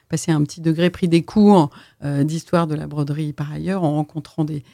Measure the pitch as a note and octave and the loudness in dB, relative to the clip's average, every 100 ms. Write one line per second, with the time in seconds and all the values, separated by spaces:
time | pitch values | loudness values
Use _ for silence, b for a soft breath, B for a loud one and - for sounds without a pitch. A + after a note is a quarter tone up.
0 | _ D#3+ - D#3 D3 - E3 D#3+ F3 F3 | _ -6 -2 0 0 -2 -4 0 0 0
1 | F#3 E3+ E3 - G#3 G3 D3 B B _ | 0 2 2 4 6 6 4 B B _
2 | C#3+ C#3+ D3 D#3+ - F3 E3 D3+ D3+ D3 | -4 -2 -2 -2 -2 0 0 -4 -6 -6
3 | C#3+ D3 D3+ D3 D3 D3+ E3 F#3+ E3 D3 | -4 -4 -6 -6 -8 -8 -6 -2 0 0
4 | D3+ D#3+ - - D3+ D3+ b | -4 -8 -8 -6 -4 -6 b